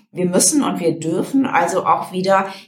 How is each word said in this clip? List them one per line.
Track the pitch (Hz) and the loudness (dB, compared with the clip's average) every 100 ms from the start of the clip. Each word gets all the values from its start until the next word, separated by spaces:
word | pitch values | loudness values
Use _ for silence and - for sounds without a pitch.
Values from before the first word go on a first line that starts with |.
| _ | _
Wir | 165 180 | -4 0
müssen | 180 - 302 | 2 2 2
und | 240 185 | 0 0
wir | 170 - | -2 -2
dürfen | 160 175 - 269 | -2 -2 0 0
also | 262 170 175 185 - | 2 0 0 0 0
auch | 160 - | 0 0
wieder | 185 185 196 190 - | -4 2 2 0 -8